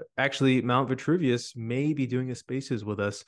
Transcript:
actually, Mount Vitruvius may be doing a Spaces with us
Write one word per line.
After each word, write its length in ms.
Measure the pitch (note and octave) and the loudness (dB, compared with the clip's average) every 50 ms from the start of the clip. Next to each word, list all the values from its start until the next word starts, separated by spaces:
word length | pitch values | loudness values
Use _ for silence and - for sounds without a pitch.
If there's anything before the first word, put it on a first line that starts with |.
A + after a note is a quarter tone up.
| - - _ | -10 -8 _
actually, 460 | - C3 C#3 - - C3+ C3 B2+ B2 | -2 -2 -2 0 2 4 4 4 4
Mount 260 | A2 B2 B2 C3 C3 A#2 | 4 4 2 2 2 0
Vitruvius 640 | C3 B2+ - D3 E3 F#3 D#3 B2+ A#2+ A#2 - - - | -2 -2 2 2 2 4 4 2 2 0 -2 -8 -10
may 380 | A#2+ A2+ A2+ A#2+ C3 C#3+ D3+ | -8 -6 -4 -2 0 0 0
be 140 | D3+ C#3+ C3 | 0 0 -2
doing 240 | A#2 B2 B2 C3 B2+ | 0 0 -2 -2 -4
a 40 | A#2+ | -6
Spaces 520 | - - - B2 C3+ C3+ - C3 G#2+ G2+ | -8 -8 -6 -6 -6 -4 -4 -4 -4 -2
with 140 | G#2 G#2 G2+ | -4 -2 -2
us 220 | G2+ G2+ G2+ - - | -2 -2 -2 -6 -12